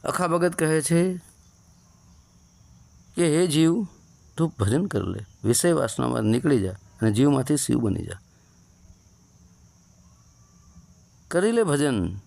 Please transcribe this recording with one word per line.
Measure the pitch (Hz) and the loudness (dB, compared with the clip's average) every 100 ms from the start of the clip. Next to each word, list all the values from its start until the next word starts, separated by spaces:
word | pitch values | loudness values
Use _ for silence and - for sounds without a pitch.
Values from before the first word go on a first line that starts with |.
અખા | - - 180 | -6 -4 0
ભગત | 170 175 170 | 0 0 0
કહે | 160 156 | 0 0
છે | 143 170 180 180 - - - _ _ _ _ _ - - _ _ _ _ - - - - - - | 2 2 2 -2 -12 -20 -20 _ _ _ _ _ -20 -20 _ _ _ _ -20 -20 -20 -20 -12 -2
કે, | 175 151 | 0 2
"હે | 180 | 2
જીવ, | 147 160 170 196 - _ - - - | 4 2 2 -4 -10 _ -20 -20 -4
તું | 160 - | -4 0
ભજન | 98 131 196 | 0 0 0
કર | - | -4
લે, | 92 98 101 - 104 | -4 -8 -12 -6 -2
વિષય | 123 175 | 0 2
વાસનામાં | 160 117 - 123 123 | 2 -2 -2 -2 0
નીકળી | 107 117 156 131 | 0 0 2 0
જા | 95 | 0
અને | 92 - - 110 | -8 -18 -2 0
જીવમાંથી | 104 143 139 131 151 | 2 2 2 0 -2
શિવ | - 120 | 0 0
બની | 113 87 | 0 -4
જા. | 82 - _ _ _ _ _ _ - - _ _ _ _ - _ - _ _ _ - _ - _ - _ - - - - _ _ - | -6 -14 _ _ _ _ _ _ -20 -20 _ _ _ _ -20 _ -20 _ _ _ -20 _ -20 _ -20 _ -20 -20 -20 -20 _ _ -6
કરી | 170 208 | -2 0
લે | 233 | 0
ભજન." | 208 143 147 120 85 98 | 0 0 0 0 -4 -6